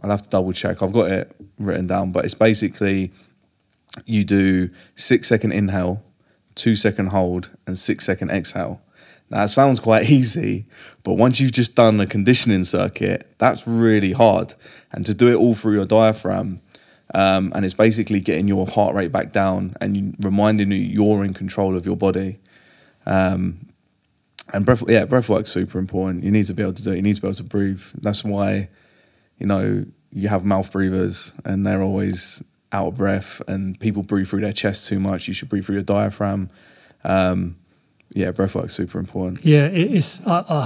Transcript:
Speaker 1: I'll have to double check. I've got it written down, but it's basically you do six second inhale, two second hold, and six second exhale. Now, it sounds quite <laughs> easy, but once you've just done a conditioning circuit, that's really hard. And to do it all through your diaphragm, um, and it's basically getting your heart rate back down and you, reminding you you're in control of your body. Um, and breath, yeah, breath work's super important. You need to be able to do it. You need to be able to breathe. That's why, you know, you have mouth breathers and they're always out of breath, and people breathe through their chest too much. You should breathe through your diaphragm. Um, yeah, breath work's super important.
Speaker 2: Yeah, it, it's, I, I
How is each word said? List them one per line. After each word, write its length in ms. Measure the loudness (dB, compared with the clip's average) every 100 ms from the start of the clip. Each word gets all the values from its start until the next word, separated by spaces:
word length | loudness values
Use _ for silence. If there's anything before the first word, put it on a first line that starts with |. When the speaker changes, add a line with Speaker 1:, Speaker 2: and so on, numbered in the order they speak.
Speaker 1:
I'll 80 | -2
have 120 | -2
to 60 | 0
double 240 | 0 0
check. 280 | -2 -4 -2
I've 120 | 0
got 180 | 2 2
it 240 | 0 -4 -12 -20 _
written 300 | -4 -2 -2
down, 240 | -2 0
but 100 | -2
it's 100 | -4
basically 800 | 2 4 4 -2 -2 -2 0 -2 -8 -20 -20 _ _ -20 -20 _ -20 -2
you 180 | 0
do 460 | 2 4 4 2 -2 -8 -20 -10
six 320 | 0 2 4
second 240 | 0 2
inhale, 500 | 0 0 0 -2 -4 -10 -20 -20 -20 _ -2
two 200 | 0 2
second 320 | 2 0 -2
hold, 420 | 0 0 -2 -6 -14 -12
and 100 | -8
six 280 | -4 -4 -2
second 240 | -4 -2
exhale. 500 | -4 -4 -6 -8 -8 -16 -20 -20 -20 -8
Now, 120 | -2
it 60 | 0
sounds 300 | 4 4 4
quite 300 | 4 4 6
<laughs> 80 | 4
easy, 460 | 4 -2 -4 -4 -8 -20 -20 -12
but 100 | -4
once 260 | 2 4 4
you've 120 | 0
just 240 | 2 0 4
done 240 | 6 6
a 60 | 0
conditioning 560 | 0 2 4 4 0
circuit, 640 | 0 -2 -2 -2 -4 -4 -8 _
that's 300 | 0 0 -2
really 460 | 2 4 4 2
hard. 400 | 4 4 4 -2 -10 -20 -20 _
And 120 | -8 -4
to 80 |
do 140 | 2 4
it 80 | 6
all 200 | 4 2
through 180 | 0 0
your 100 | 2
diaphragm, 760 | 4 4 2 -4 -4 -6 -10 -16 -20 -20 -20 _
um, 380 | 0 2 2 0 -2
and 100 | -4
it's 80 |
basically 480 | 2 2 2 0 -2
getting 260 | 0 0 0
your 180 | 0 0
heart 280 | 0 0 0
rate 160 | -2
back 220 | -2 -2
down 420 | -2 0 -2 -6 -6
and 160 | -4 -2
you, 160 | -4 -4
reminding 520 | -2 2 2 2 0
you 60 | -2
you're 480 | -2 0 2 2 0
in 80 |
control 420 | -6 -8 -2 -2 -2
of 100 | -4
your 120 | -2
body. 400 | 0 0 -4 -8 -18 -20 -20 _ -20 -14 -2
Um, 600 | 0 0 0 -4 -6 -16 -20 -20 -20 -20 -20 -20 -20 -8
and 120 | -2 2
breath, 180 | 2 6
yeah, 180 | 4 4
breath 240 | 0 2
work's 220 | 0 0
super 280 | -4 -4 -4
important. 440 | -4 -4 -4 -4
You 80 | 0
need 160 | 2 0
to 60 |
be 80 | -2
able 120 | -4
to 100 | -4
do 80 | -4
it. 60 | -2
You 40 |
need 140 | 0 0
to 60 |
be 60 | -2
able 80 | -6
to 80 |
breathe. 380 | -6 -4 -2 -4 -10 -6
That's 240 | -4 -4
why, 460 | -4 -2 0 -2 -4 -12 -20 -20 -20 -20 -20 -8
you 60 | -2
know, 380 | 0 0 -2 -6 -14 -16
you 160 | -6 -2
have 160 | -2 0
mouth 260 | 0 -2
breathers 640 | -2 0 0 -2 -4 -12 -14 -6
and 200 | -2 0
they're 160 | 0
always 600 | 0 -2 -2 -4 -8 -12 -18 -20 -10
out 160 | -6 -4
of 80 | -2
breath, 440 | 0 0 -4 -14 -8
and 320 | -6 -6 -4
people 240 | -2 -2
breathe 240 | -2 -2 0
through 140 | -2
their 100 | -2
chest 360 | -2 -4 -4 -4
too 120 | -2
much. 280 | -2 -4 -6
You 60 |
should 160 | -10 -6
breathe 160 | -6 -2
through 100 | -4
your 60 |
diaphragm. 680 | 0 0 0 -2 -4 -2 -6 -10 -20 -20 -20 -14
Um, 520 | -2 0 2 0 -4 -8 -20 -20 -20 -20 -10
yeah, 160 | -4 -4
breath 240 | 0 -2
work's 220 | -2 -6 -6
super 240 | -6 -6
important. 440 | -8 -6 -6 -2
Speaker 2:
Yeah, 220 | 4 4 4
it, 260 | 0 2 2
it's, 300 | 0 -2 0
I, 180 | -2 0
I 140 | -2